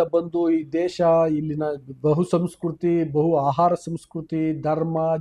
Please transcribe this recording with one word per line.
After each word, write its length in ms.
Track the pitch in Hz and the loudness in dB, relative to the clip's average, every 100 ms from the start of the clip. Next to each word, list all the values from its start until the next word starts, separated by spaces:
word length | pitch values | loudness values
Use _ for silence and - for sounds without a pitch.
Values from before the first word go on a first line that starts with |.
| 165 | 0
ಬಂದು 360 | 170 170 170 170 | 0 0 0 2
ಈ 220 | 160 147 | 0 0
ದೇಶ, 300 | 160 175 175 170 165 165 | -2 -2 0 2 4 2
ಇಲ್ಲಿನ 340 | 151 156 151 151 147 131 131 | 0 -4 -4 -4 -6 -10 -4
ಬಹು 220 | 151 151 | 0 2
ಸಂಸ್ಕೃತಿ, 880 | 175 175 175 - 175 160 175 170 156 | 2 0 -2 -4 -8 -2 0 0 0
ಬಹು 260 | 143 160 160 | 0 2 2
ಆಹಾರ 360 | 139 139 175 | 0 2 2
ಸಂಸ್ಕೃತಿ, 880 | 175 - 165 - 165 156 160 160 156 | 2 -4 -10 -10 -12 -6 -4 -2 -2
ಧರ್ಮ, 360 | 151 156 165 160 160 160 | -2 -2 -2 -2 0 -2